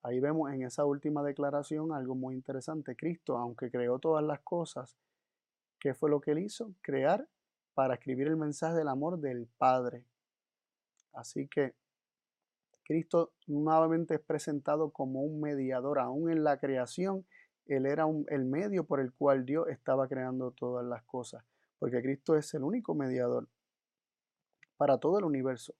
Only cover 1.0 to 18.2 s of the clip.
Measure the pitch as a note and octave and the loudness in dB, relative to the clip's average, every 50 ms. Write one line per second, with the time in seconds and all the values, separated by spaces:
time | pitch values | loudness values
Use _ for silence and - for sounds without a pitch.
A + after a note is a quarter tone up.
1 | - D3+ D3+ C#3+ C#3+ C#3+ C#3 C#3+ C#3+ C#3+ C#3 C#3+ C#3+ - D#3 D3+ D#3 E3 D#3 C#3+ | 0 -2 -2 0 -2 -2 -2 0 -2 0 0 -2 -2 -2 -4 -2 -2 -2 -4 -4
2 | B2+ B2 C3 B2+ C3 C3 C3 C3 C3 - C3 C3 - - D#3 D#3 C3+ - B2 - | -4 -4 -4 -4 -4 -4 -6 -8 -8 -6 -8 -6 -6 -6 -8 -6 -6 -8 -10 -6
3 | - E3 E3+ E3+ _ - C3 A#2+ A#2+ A#2+ A#2 - C#3 A#2+ - B2 B2 A#2+ B2 B2+ | -4 -6 -6 -6 _ -4 -2 -2 -2 -4 -6 -6 -8 -4 -2 0 2 2 0 2
4 | C3 D#3+ D#3+ D3+ D3+ D3+ D3 - _ - F3 F3 E3 - - C#3 B2+ - _ _ | 2 2 2 2 2 0 -2 -6 _ -4 -4 -4 -4 -4 -8 -12 -12 -12 _ _
5 | _ _ _ _ _ _ _ _ _ _ _ _ _ _ _ _ - C#3+ C3 - | _ _ _ _ _ _ _ _ _ _ _ _ _ _ _ _ -2 -2 0 2
6 | - D3+ D3 C#3+ - - D3 D#3 F#3+ G#3 - - A#3 A3 F#3 _ - - C#3 C3+ | 2 2 2 2 2 0 0 0 -2 -4 -6 -8 -10 -10 -12 _ -6 -2 -2 2
7 | C3 D3 F#3 A3+ C#4+ _ _ _ _ _ _ _ _ _ _ - C3+ C3 B2 A#2+ | 2 2 2 2 -2 _ _ _ _ _ _ _ _ _ _ 0 2 2 0 -2
8 | - C3+ C3 B2+ C#3 D3+ D#3+ D#3+ D#3 D3+ C#3+ - D#3+ D#3+ E3+ E3 D#3 D3 C3 C3+ | -4 -4 -2 0 2 2 2 2 0 -2 -2 -2 -2 0 2 2 0 0 -2 -2
9 | D3 E3 F#3 E3 D3 C3+ B2+ A#2+ A#2 A2+ _ _ C3 C3 B2+ B2+ B2 B2 A#2+ A#2+ | -2 -2 -2 -2 -4 -4 -4 -4 -8 -10 _ _ 4 6 6 6 2 -2 -6 -8
10 | A#2+ _ _ _ _ _ _ _ _ _ _ _ _ _ _ _ _ _ _ _ | -18 _ _ _ _ _ _ _ _ _ _ _ _ _ _ _ _ _ _ _
11 | _ _ - C3 A#2+ - - C#3+ C#3 C#3+ - D3+ C#3 B2+ - _ _ _ _ _ | _ _ -16 -14 -14 -10 -8 -8 -8 -4 0 0 0 0 -2 _ _ _ _ _
12 | _ _ _ _ _ _ _ _ _ _ _ _ _ _ _ _ _ - D#3 E3 | _ _ _ _ _ _ _ _ _ _ _ _ _ _ _ _ _ 0 0 0
13 | D#3+ _ - E3+ E3 - _ _ _ - D3 D3 D3+ D#3 D#3+ D#3+ E3 D#3+ E3 E3 | 0 _ 4 4 4 2 _ _ _ -4 -2 0 4 6 6 6 6 6 4 2
14 | E3 D#3+ D#3+ D3+ - _ D3+ D3 - - D3 C#3+ C#3 - D3 D#3 D#3+ D3 - - | 2 0 -2 -4 0 _ -2 -2 -2 -2 -4 -2 0 0 2 2 0 -2 -2 -4
15 | C#3 C3 C3 C3+ C#3 D3+ D#3 D3+ D3+ D3+ D3 C#3 C3 B2+ C3 B2+ B2 C#3 D3 C#3 | -4 -4 -2 -2 -2 -2 -2 -2 -2 -2 -2 -2 -2 0 -2 -2 0 0 0 0
16 | B2+ B2 C3 D3 E3 E3 E3 D#3+ D3+ D3+ C#3+ C3+ - C#3 C3+ B2+ B2 - - - | 0 0 -2 0 0 2 2 2 4 2 2 2 0 0 0 0 -2 -4 -4 -4
17 | F3+ F#3+ F#3+ F#3+ F#3 _ _ - - _ _ _ _ - C#3 C3+ C3 C#3 D3 D#3 | -2 -2 -2 -4 -6 _ _ -20 -20 _ _ _ _ -2 0 2 2 2 2 2
18 | D#3 D#3 D#3+ D3+ | 2 2 0 -2